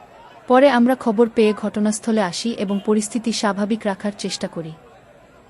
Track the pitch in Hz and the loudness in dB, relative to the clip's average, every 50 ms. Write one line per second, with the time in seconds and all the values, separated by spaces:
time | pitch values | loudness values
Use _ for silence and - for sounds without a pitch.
0 | - - - - - - - - - - 247 254 269 285 254 240 240 247 262 247 | -20 -20 -20 -20 -20 -20 -20 -12 -2 2 4 6 6 6 6 6 4 4 2 2
1 | - 240 214 202 240 226 - - 220 214 208 208 - 208 - 214 208 214 214 - | 0 0 2 2 2 2 2 2 2 2 2 0 -4 -6 -4 -2 -2 -2 -2 -2
2 | - 233 220 220 202 175 165 - - 233 233 - 208 190 202 196 196 - 214 214 | -2 -2 0 0 0 -2 -4 -6 -6 -6 -6 -4 -4 -4 -4 -2 0 0 0 0
3 | 208 208 - 247 214 233 214 - - 208 190 196 208 202 226 214 - 214 190 - | 0 -2 -4 -6 -4 -4 -4 -2 -2 -2 -2 -2 -2 -2 -2 -2 -2 -4 -4 -4
4 | - 208 202 - - 196 - - - 170 - 175 160 160 156 - - - - - | -6 -8 -8 -6 -8 -8 -8 -8 -8 -10 -8 -10 -12 -12 -14 -18 -20 -20 -20 -20
5 | - - - - - - - - - _ | -20 -20 -20 -20 -20 -20 -20 -20 -20 _